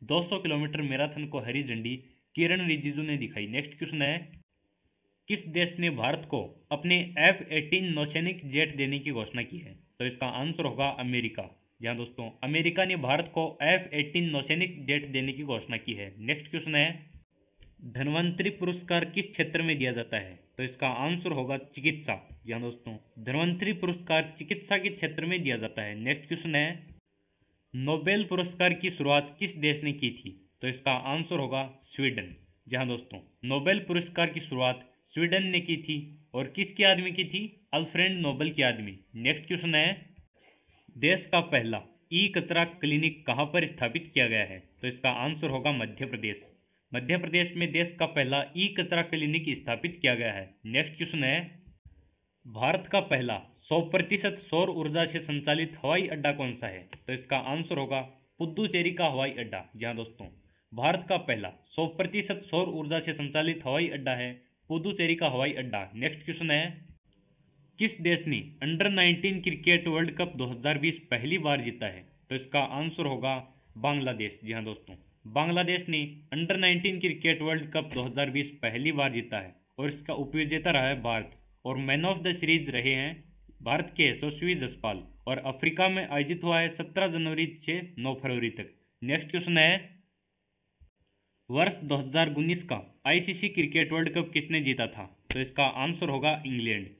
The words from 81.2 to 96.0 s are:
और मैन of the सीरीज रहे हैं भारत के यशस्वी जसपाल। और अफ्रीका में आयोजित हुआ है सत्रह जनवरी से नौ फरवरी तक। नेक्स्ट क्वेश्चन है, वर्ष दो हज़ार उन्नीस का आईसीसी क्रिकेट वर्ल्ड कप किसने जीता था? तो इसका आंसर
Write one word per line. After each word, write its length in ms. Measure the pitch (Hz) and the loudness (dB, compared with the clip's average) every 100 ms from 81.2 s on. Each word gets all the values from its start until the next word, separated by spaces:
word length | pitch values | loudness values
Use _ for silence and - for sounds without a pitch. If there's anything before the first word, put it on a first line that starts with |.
| 107 - _ _ 127 | -4 -12 _ _ -6
और 120 | 131 | -2
मैन 220 | 135 143 | 2 2
of 140 | 175 180 | 2 2
the 160 | 175 | 0
सीरीज 360 | 175 156 160 143 | 0 2 2 2
रहे 240 | 123 131 | 0 2
हैं 180 | 131 143 160 - - - - | 2 0 -6 -14 -20 -20 -8
भारत 320 | 113 147 170 - | 0 0 0 4
के 80 | 143 | 4
यशस्वी 500 | 117 147 151 175 170 | 4 -2 -2 0 0
जसपाल। 480 | 127 - 110 95 82 - - | -2 -2 -4 -4 -8 -10 -4
और 100 | 131 135 | -2 -4
अफ्रीका 420 | 131 165 160 185 | -2 0 4 2
में 160 | 185 185 | 2 0
आयोजित 380 | 143 143 175 | 0 0 0
हुआ 160 | 170 165 | 2 2
है 100 | 165 | 2
सत्रह 380 | 165 151 190 190 | -2 -4 0 2
जनवरी 360 | 165 160 160 160 - | 2 0 0 -2 -2
से 160 | - 170 180 - | -4 -4 -6 -6
नौ 140 | 127 131 | -4 -2
फरवरी 340 | 135 123 117 | -2 0 0
तक। 220 | 110 101 - _ _ | -2 -10 -14 _ _
नेक्स्ट 280 | 120 160 156 | -2 -2 0
क्वेश्चन 260 | 180 175 170 | -4 2 6
है, 440 | 160 190 - - _ _ _ _ _ _ _ _ - _ _ _ _ _ - | 6 6 -2 -18 _ _ _ _ _ _ _ _ -20 _ _ _ _ _ -4
वर्ष 280 | 131 190 - | 2 2 2
दो 180 | 147 143 | 0 0
हज़ार 360 | 131 151 160 | 2 2 4
उन्नीस 300 | 147 160 175 | 4 2 0
का 180 | - 107 - _ 135 | 0 -6 -6 _ 2
आईसीसी 440 | 170 180 185 202 | 4 4 0 0
क्रिकेट 440 | - 147 160 156 | 2 2 2 2
वर्ल्ड 160 | 160 165 | 2 2
कप 200 | 170 165 | 0 0
किसने 280 | 151 151 160 | -2 0 0
जीता 260 | 135 123 113 | 2 0 -2
था? 180 | - 92 - - | -4 -14 -16 -6
तो 100 | 131 | -4
इसका 260 | 127 - 135 | -2 0 0
आंसर 440 | 131 139 170 | 2 -2 0